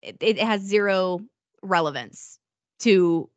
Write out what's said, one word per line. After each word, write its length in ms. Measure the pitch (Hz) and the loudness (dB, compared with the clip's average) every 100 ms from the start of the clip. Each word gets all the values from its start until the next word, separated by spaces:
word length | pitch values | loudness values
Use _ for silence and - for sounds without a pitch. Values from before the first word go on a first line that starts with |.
it, 140 | - - | -18 -4
it 160 | 190 214 | -2 0
has 220 | 220 208 | 0 -2
zero 580 | 196 208 202 190 185 180 220 _ _ _ | 0 0 2 0 0 -4 -10 _ _ _
relevance 720 | 196 180 156 135 117 - - - _ _ _ _ | -2 0 0 -4 -12 -18 -20 -20 _ _ _ _
to 460 | 233 190 175 165 - | 2 4 4 0 -4